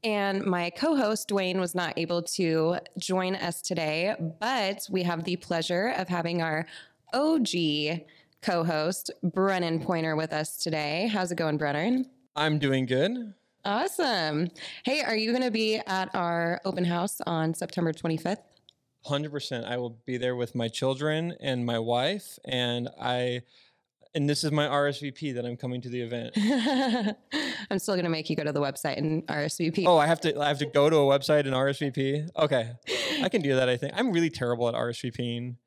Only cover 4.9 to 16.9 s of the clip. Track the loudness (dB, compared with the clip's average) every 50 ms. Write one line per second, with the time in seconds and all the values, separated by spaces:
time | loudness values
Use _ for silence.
4.9 | -2 0 0 0 0 -2 -2 -4 -4 -4 -2 -2 -2 -2 0 0 0 0 0 0
5.9 | 0 -2 -2 -2 -2 -2 0 0 0 0 0 0 0 -2 -4 -6 -10 -20 -20 -20
6.9 | _ _ _ _ -2 0 2 4 4 2 2 0 0 0 2 2 2 2 0 0
7.9 | -2 -4 -6 -12 -20 -20 _ _ _ _ -2 0 0 2 2 2 0 0 0 0
8.9 | -2 -4 -6 -10 -10 -2 -4 -2 0 2 2 2 2 2 0 0 -2 -2 0 0
9.9 | 0 0 0 0 0 -2 -2 -2 -2 -4 -4 -4 -6 -6 -4 -2 -2 -2 -2 -2
10.9 | -2 -2 -2 0 0 0 -2 -2 -2 -2 0 0 0 0 0 0 0 0 0 0
11.9 | 0 0 -2 -4 _ _ _ _ _ 0 2 2 4 4 4 4 4 2 2 2
12.9 | 2 2 2 2 0 -2 -8 -10 -14 _ _ _ _ _ _ -2 0 0 0 -2
13.9 | 0 0 0 2 2 2 0 0 2 0 0 0 -4 -10 -14 -14 -14 -6 -4 -2
14.9 | -2 0 0 0 0 0 2 2 2 2 0 0 0 0 2 2 0 0 0 -2
15.9 | -2 -2 -2 -2 -2 -2 0 0 0 0 0 0 0 -2 -2 -4 -2 0 0 2